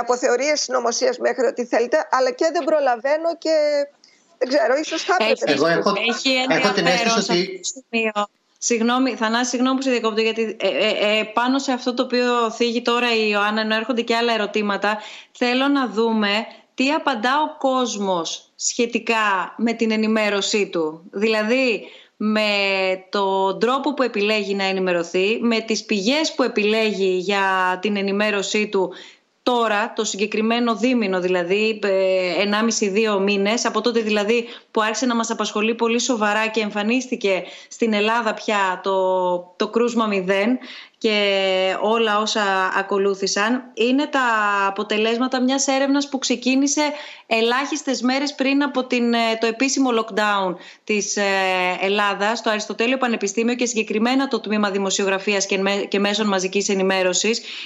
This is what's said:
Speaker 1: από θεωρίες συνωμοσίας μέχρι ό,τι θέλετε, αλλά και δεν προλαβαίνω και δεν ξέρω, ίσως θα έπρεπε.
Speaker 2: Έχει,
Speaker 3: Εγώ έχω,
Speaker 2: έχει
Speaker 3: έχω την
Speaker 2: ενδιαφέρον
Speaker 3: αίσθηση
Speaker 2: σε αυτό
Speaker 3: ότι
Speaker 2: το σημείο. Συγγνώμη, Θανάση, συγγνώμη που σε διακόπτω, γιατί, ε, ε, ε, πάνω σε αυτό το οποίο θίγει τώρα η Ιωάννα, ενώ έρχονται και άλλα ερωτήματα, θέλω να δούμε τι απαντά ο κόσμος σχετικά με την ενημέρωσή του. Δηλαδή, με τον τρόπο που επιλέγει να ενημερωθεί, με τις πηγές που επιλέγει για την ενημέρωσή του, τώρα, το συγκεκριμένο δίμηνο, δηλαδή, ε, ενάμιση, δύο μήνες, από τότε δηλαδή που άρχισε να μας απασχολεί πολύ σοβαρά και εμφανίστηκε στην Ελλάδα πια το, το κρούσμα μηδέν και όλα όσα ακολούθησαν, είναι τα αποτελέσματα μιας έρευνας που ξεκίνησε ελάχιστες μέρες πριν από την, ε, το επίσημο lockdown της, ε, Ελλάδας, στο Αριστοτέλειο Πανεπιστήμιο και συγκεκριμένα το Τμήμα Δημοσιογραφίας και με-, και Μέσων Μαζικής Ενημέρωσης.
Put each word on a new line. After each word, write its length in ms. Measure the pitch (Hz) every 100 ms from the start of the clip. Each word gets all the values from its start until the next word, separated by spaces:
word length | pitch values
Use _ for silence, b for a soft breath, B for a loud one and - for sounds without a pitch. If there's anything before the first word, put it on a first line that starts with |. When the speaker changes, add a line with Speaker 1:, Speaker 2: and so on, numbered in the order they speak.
Speaker 1:
από 160 | 233 247
θεωρίες 440 | 247 240 285 294
συνωμοσίας 580 | - 254 233 233 254 233
μέχρι 280 | 233 240 240
ό,τι 180 | -
θέλετε, 440 | 233 247 240 311 285
αλλά 200 | 262 254
και 180 | 247 320
δεν 120 | 330
προλαβαίνω 720 | 277 311 269 240 262 311 330 330
και 120 | 311 311 294 294 285 - - b b -
δεν 100 | 254
ξέρω, 260 | 294 - 277
ίσως 260 | 311 320
θα 140 | - 359
έπρεπε. 340 | 320 - -
Speaker 2:
Έχει, 0 |
Speaker 3:
Εγώ 140 | 277 165
έχω, 260 | 165 208 196 226
Speaker 2:
έχει 220 | 226 262 262 262
Speaker 3:
έχω 240 | - 202
την 140 | 196 170
Speaker 2:
ενδιαφέρον 320 | - 233 226
Speaker 3:
αίσθηση 40 |
Speaker 2:
σε 100 | -
αυτό 0 |
Speaker 3:
ότι 280 | 175 185 -
Speaker 2:
το 220 | - 269 -
σημείο. 380 | 233 220 208 208 _ _ _
Συγγνώμη, 580 | - 233 233 254 262 214
Θανάση, 340 | 220 233 247
συγγνώμη 260 | 247 254 262
που 60 |
σε 80 | 269
διακόπτω, 300 | 240 220 214
γιατί, 360 | 226 220 220 214
ε, 80 | -
ε, 500 | 131 214 - 208 214
ε, 60 |
πάνω 340 | 214 - 247 269
σε 140 | 269
αυτό 220 | 247 254
το 80 | 247
οποίο 480 | 254 247 247 240 226
θίγει 320 | 220 240 233
τώρα 320 | 233 240 240
η 140 | 220 214
Ιωάννα, 320 | 208 208 220
ενώ 140 | 220
έρχονται 280 | 220 220 233
και 140 | 233 233
άλλα 160 | 240
ερωτήματα, 680 | 220 208 214 208 196 202 214 B B B
θέλω 360 | - 247 247 277
να 200 | 285 247
δούμε 580 | 196 233 220 208 208 226 B B
τι 180 | - 262
απαντά 480 | 320 320 247 240 285
ο 180 | 302 302
κόσμος 960 | 262 262 240 202 196 180 160 - - -
σχετικά 1000 | - - 233 233 226 226 214 190 175 -
με 160 | 226
την 180 | 226 226
ενημέρωσή 760 | 220 214 220 208 202 196 214 196
του. 340 | 175 156 160 175
Δηλαδή, 720 | 202 220 220 214 254 262 196 - B B -
με 340 | 214 214 214 202 196 190 190 185 185
τον 500 | 208 196 190 190 180
τρόπο 360 | 220 269 294
που 80 | 285
επιλέγει 520 | 247 214 208 214 196
να 100 | 196
ενημερωθεί, 760 | 190 190 185 175 170 185 196 233
με 200 | 233 226
τις 240 | 220 214
πηγές 500 | - 208 190 294 311
που 80 | -
επιλέγει 760 | 247 233 208 220 220 190 190 185
για 600 | 175 202 190 190 185 180
την 160 | 214 202
ενημέρωσή 720 | 196 196 214 202 190 214 208
του, 240 | 196 180 B B B B _
τώρα, 500 | - 240 226 208 226
το 120 | 226
συγκεκριμένο 680 | 214 196 214 214 220 233 240
δίμηνο, 460 | 214 247 247 196 185
δηλαδή, 580 | 180 185 170 202 220 214
ε, 600 | 202 190 190 185 185 165
ενάμιση, 460 | 202 208 226 220 208
δύο 320 | 196 220 202
μήνες, 440 | 196 202 202 233
από 160 | 240 214
τότε 200 | 233 233
δηλαδή 480 | 214 208 202 233 233 B B
που 120 | -
άρχισε 240 | 220 220 247
να 80 |
μας 160 | 233 226
απασχολεί 440 | 233 208 208 220
πολύ 260 | 233 233 233
σοβαρά 460 | 240 233 208 214 220
και 140 | 220
εμφανίστηκε 840 | 208 208 208 254 254 240 196 180 175 B B
στην 240 | - 226
Ελλάδα 420 | 214 214 233 220
πια 460 | 214 - 208 190 185
το, 560 | 196 190 185 185 180 175 175 -
το 120 | 214
κρούσμα 380 | 226 240 226 214
μηδέν 520 | 202 180 196 214 254 B B B -
και 800 | 226 208 202 196 190 185 190 185
όλα 380 | 208 226 220 208
όσα 540 | 214 220 202 190 190 190
ακολούθησαν, 920 | 190 202 196 190 190 202 214 254 -
είναι 320 | - 240 262 302
τα 140 | 277 247 220 208 202 196
αποτελέσματα 760 | 196 214 214 220 233 254 254
μιας 240 | 254 269 269
έρευνας 420 | 269 269 285 285
που 100 | 262
ξεκίνησε 640 | - 247 247 262 277 302 294 294 B B B
ελάχιστες 760 | 226 226 247 285 302 - 247
μέρες 320 | 247 262 285
πριν 280 | - 269 277
από 220 | 285 254
την, 300 | 254 247 233
ε, 40 | 233 226 226
το 60 | 226
επίσημο 440 | 226 269 269 262
lockdown 640 | 226 220 202 214 202 190 175 B B
της, 320 | - 214 202 -
ε, 60 | 202 196 190 185 180 180
Ελλάδας, 580 | 196 208 202 190 202 233
στο 120 | 233
Αριστοτέλειο 480 | 214 208 208 233 262
Πανεπιστήμιο 560 | 247 220 202 226 226
και 120 | 247 240
συγκεκριμένα 640 | 220 214 214 233 262 269
το 120 | 233
Τμήμα 300 | 196 214 208
Δημοσιογραφίας 760 | 196 196 190 196 190 196 202 196
και 120 | 196
με-, 260 | 196 202 -
και 100 | 202
Μέσων 280 | 202 208 214
Μαζικής 420 | 190 185 202 196
Ενημέρωσης. 760 | 196 190 190 185 175 208 233 - B